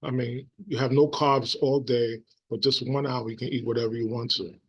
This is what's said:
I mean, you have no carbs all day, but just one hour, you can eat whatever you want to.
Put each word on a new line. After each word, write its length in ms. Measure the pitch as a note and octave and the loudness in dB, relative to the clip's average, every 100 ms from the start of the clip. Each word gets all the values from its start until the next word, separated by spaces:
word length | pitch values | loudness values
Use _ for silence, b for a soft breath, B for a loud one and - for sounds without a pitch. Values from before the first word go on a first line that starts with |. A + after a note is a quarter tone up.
I 80 | - | -2
mean, 360 | B2+ A#2+ B2 C3+ _ F#3+ | -2 -2 -4 -10 _ -8
you 100 | D3 | 0
have 140 | C3 | 2
no 160 | C#3 D3 | 6 4
carbs 460 | D3 D3 C#3 A#2 - | 4 4 4 2 0
all 180 | C#3+ C#3 | 2 2
day, 380 | B2 A#2+ A#2 A2+ - _ _ | 2 2 2 -2 -12 _ _
but 120 | A2+ | -2
just 260 | C3+ C3 A#2 | 0 0 0
one 180 | C3+ C#3 | -2 0
hour, 220 | B2+ A2+ | -2 -4
you 80 | A2+ | -6
can 120 | B2 | -4
eat 160 | C3 A2+ | -4 -2
whatever 300 | A#2 A#2 A2+ | 0 0 -2
you 120 | A2+ | -4
want 240 | A#2 A2+ | -4 -4
to. 220 | - F#2 - | -4 -4 -12